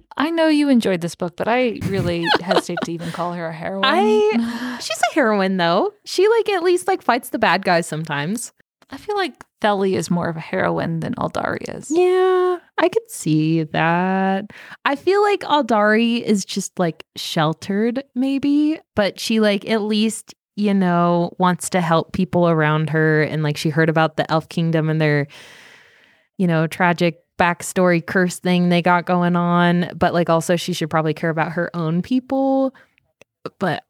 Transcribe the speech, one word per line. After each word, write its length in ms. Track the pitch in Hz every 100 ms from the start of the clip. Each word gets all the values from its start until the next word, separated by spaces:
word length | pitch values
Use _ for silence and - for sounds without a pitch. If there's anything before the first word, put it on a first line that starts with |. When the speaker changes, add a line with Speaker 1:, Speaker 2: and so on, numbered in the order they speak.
| - -
Speaker 1:
I 100 | 294
know 200 | 330 320
you 200 | 302 285
enjoyed 320 | 247 196 180
this 140 | 170
book, 200 | - 180 -
but 120 | -
I 300 | 247 247 196
really 420 | 185 190 - - 170
Speaker 2:
<laughs> 60 | -
Speaker 1:
hesitate 380 | 170 - - 175
to 80 | -
even 180 | 165 170
call 220 | 175 175
her 140 | 175 165
a 60 |
heroine. 300 | 160 170 190 262
Speaker 2:
I, 920 | 330 415 427 427 427 233 233 254 240
Speaker 1:
<laughs> 40 |
Speaker 2:
she's 180 | - 659 698
a 40 |
heroine 420 | 330 226 208 190 190
though. 380 | 170 180 381 -
She, 240 | - - 415
like, 220 | 466 440
at 120 | 381
least, 260 | 359 359 403
like, 120 | 370
fights 300 | - 240 -
the 80 | 269
bad 260 | 208 175
guys 220 | 190 170 170
sometimes. 680 | 156 160 143 151 220 - _ _ _ _
Speaker 1:
I 80 | 277
feel 180 | - 415
like 280 | 349 - - _
Theli 340 | 208 202 196 180
is 140 | 160
more 160 | 175 170
of 80 | 160
a 40 |
heroine 600 | - 185 170 170 165 165
than 140 | 151 -
Aldari 520 | - - - - - -
is. 140 | -
Speaker 2:
Yeah, 680 | 320 359 370 370 370 359 349 - -
I 100 | 339
could 220 | 453 -
see 540 | - 160 156 156 160
that. 880 | 151 156 160 170 185 190 190 196 208 - - -
I 100 | 247
feel 280 | 277 349 403
like 180 | 415 403
Aldari 840 | - 294 233 214 208 214 233 240
is 220 | - 208
just, 340 | - 202 - -
like, 260 | 170 160 - -
sheltered, 880 | - 170 151 156 - 196 226 247 277
maybe, 640 | 247 269 277 285 285 302 311 -
but 240 | - 196 -
she, 220 | - 220
like, 280 | 214 196 -
at 140 | 220
least, 520 | 214 214 226 - - - _
you 180 | - 208
know, 640 | 196 185 175 175 175 170 -
wants 300 | 180 175 -
to 100 | 185
help 320 | 165 165 -
people 360 | - 180 175 170
around 400 | 160 151 151 156
her. 320 | 160 156 151
And, 180 | 147 156
like, 140 | 151 147
she 140 | 160
heard 180 | 156 160
about 280 | 160 160 -
the 140 | -
Elf 180 | 160 -
Kingdom 400 | - 165 160 156
and 120 | 156
their, 260 | 156 147 143 - - - - - _ _ _ _ _ -
you 80 | 180
know, 220 | 160 160
tragic 500 | - 175 170 175 156 _ -
backstory 680 | 175 170 - 190 180 170 160
curse 320 | 190 180 -
thing 300 | 185 180 175
they 140 | 175
got 220 | 180 175
going 300 | 170 180 175
on. 560 | 175 175 175 175 175 175 165
But, 180 | 175
like, 160 | 170 165
also 240 | 165 160
she 180 | 170 -
should 180 | 175 156
probably 220 | 165 156
care 180 | 151 170
about 220 | 160 160
her 220 | 170 170
own 280 | 170 160 170
people. 720 | - 254 247 269 269 269 269 - _ _ _ _ _ _ - -
But 240 | 185 -